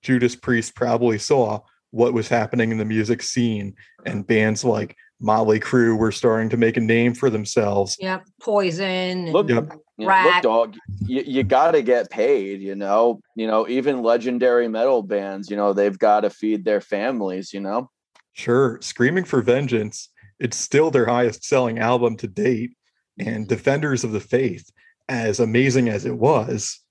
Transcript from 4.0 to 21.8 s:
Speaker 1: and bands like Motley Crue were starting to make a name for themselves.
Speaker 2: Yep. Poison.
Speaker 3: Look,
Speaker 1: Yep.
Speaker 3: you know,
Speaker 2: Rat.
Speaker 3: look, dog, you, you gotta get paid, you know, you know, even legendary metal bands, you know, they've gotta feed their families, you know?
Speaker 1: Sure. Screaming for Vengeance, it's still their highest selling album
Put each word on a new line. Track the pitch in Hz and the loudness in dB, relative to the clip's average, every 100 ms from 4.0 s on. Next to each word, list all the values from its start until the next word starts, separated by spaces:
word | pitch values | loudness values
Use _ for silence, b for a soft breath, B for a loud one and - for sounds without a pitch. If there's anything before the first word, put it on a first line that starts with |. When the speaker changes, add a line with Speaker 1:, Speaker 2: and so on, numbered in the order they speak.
| - | -8
Speaker 1:
and | 98 101 | -8 0
bands | 113 110 107 | 2 2 2
like | 127 107 90 - b _ | 0 0 -2 -10 b _
Motley | 107 110 110 107 | 0 2 4 2
Crue | - 127 117 110 | 2 4 4 4
were | 110 | 0
starting | - 120 110 113 | 2 0 2 0
to | 117 | 2
make | 113 113 | 2 2
a | |
name | 110 117 120 | 2 2 2
for | 120 135 | 2 0
themselves. | 110 104 - 104 101 98 - | 0 -2 0 0 0 -2 -4
Speaker 2:
Yep. | 190 185 - _ | -6 -8 -10 _
Poison. | - 208 190 165 196 185 185 185 175 | -2 0 0 -2 -4 -2 -2 -4 -2
Speaker 3:
Look, | 156 208 | 0 2
Speaker 1:
Yep. | 117 151 - _ - | 0 -2 -12 _ -8
Speaker 3:
you | |
know, | - | 2
Speaker 2:
Rat. | 190 180 | 2 4
Speaker 3:
look, | 180 | 2
dog, | 117 113 113 98 - 98 98 | 2 0 0 -6 -16 -8 -4
you, | 127 143 | -4 -2
you | 131 | -2
gotta | 101 131 160 160 | 2 2 4 2
get | 120 123 101 | 2 0 0
paid, | - 113 139 98 98 | -2 0 0 -2 -8
you | 98 | -8
know, | 98 98 104 117 107 _ - | -8 -2 2 2 0 _ -8
you | 110 | -2
know, | 110 113 | 0 0
even | 127 135 131 | -2 -2 0
legendary | 113 117 117 123 127 120 117 | 2 0 0 0 2 2 0
metal | 110 123 127 | 0 2 0
bands, | 98 104 98 98 98 | 0 -4 -4 -10 -8
you | 104 | -2
know, | 101 | 0
they've | 98 101 95 | 2 0 2
gotta | 110 107 104 | 4 4 2
feed | - 107 107 | -4 -4 -2
their | 95 101 | 0 -2
families, | - 101 113 127 98 92 95 | -2 -4 -4 -4 -4 -6 -10
you | 98 | -10
know? | 98 110 135 _ _ _ _ | -6 -6 -6 _ _ _ _
Speaker 1:
Sure. | - - 123 135 113 | -12 0 2 2 0
Screaming | - - 135 180 | -12 0 2 2
for | 175 139 | 0 0
Vengeance, | 117 123 139 117 107 - - b b b | 2 2 2 -2 -4 -10 -20 b b b
it's | 123 - | -8 -6
still | - 139 160 | -2 2 2
their | 120 113 | 2 0
highest | 120 123 107 | 2 0 -2
selling | - 139 123 | -2 0 0
album | 113 | -2